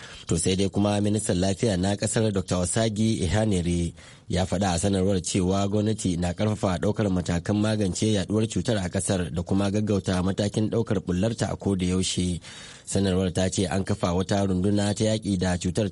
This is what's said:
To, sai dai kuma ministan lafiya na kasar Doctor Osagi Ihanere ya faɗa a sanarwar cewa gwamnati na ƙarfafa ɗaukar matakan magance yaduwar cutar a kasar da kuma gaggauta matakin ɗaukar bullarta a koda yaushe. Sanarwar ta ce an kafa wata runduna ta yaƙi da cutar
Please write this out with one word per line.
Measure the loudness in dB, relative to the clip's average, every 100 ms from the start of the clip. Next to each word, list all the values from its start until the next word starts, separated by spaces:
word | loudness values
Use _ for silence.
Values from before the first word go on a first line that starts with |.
| -18 -12 -2
To, | 0
sai | 2 2
dai | 2
kuma | 2 2 2
ministan | 2 0 0 2
lafiya | 2 2 0 2
na | 0 0
kasar | 0 0 0
Doctor | 0 0 0 0
Osagi | 0 0 2 0 0
Ihanere | 0 2 2 2 0 0 -2 -6 -16 -18 -4
ya | -2
faɗa | 0 0 0 0
a |
sanarwar | 2 2 2 0
cewa | 0 0 2 2 0
gwamnati | 0 0 0 -2 0
na | -2
ƙarfafa | 0 -2 0 0 0
ɗaukar | 0 0 0
matakan | 0 0 -2 0 0
magance | 0 0 -2 0 0
yaduwar | 0 0 0 0
cutar | -2 0 0
a | -2
kasar | -2 0 0 -2
da | -4
kuma | 0 0 2
gaggauta | 0 2 0 2 0
matakin | 0 0 0 0 0
ɗaukar | 0 0 -2
bullarta | 0 0 0 0 -4
a | -2
koda | -2 0 2
yaushe. | 0 0 0 -2 -2 -8 -18 -18 -18
Sanarwar | -4 0 2 2 0
ta | 0 0
ce | 0 0
an | 0 -2
kafa | -2 0
wata | 0 0 0 2
runduna | 2 2 2 0
ta | 0 0
yaƙi | 0 0 0
da | 0 0
cutar | -2 -2 -2